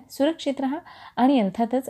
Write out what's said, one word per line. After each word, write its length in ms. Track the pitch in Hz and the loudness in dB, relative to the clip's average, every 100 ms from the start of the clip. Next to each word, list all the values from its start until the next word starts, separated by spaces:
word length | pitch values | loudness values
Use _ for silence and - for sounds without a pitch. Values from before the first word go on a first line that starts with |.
| - | -6
सुरक्षित 420 | - 277 320 294 269 | -2 0 0 -4 -4
राहा 200 | 269 302 - - - - | -4 -4 -10 -20 -10 0
आणि 220 | 254 277 | 4 4
अर्थातच 500 | 196 190 226 254 254 | 2 0 -2 -2 -2